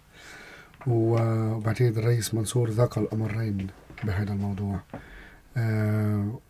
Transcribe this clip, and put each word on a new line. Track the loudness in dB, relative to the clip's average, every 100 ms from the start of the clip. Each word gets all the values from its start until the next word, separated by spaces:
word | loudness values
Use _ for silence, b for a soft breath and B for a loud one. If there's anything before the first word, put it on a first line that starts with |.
| -20 b b b b b b b 0
و-، | 2 4 4 2 2 0
وبعتقد | -2 -2 2 2 4
الرئيس | 2 2 2
منصور | -2 0 0 0
ذاق | 2 2 2
الأمرين | -2 0 -2 -2 -2 -2 -4 -10 -20 -6
بهذا | -4 -2 -2
الموضوع. | 0 -2 -2 -4 -4 -8 B B B B B -8 -2
آه، | 0 2 2 2 2 2 0 -4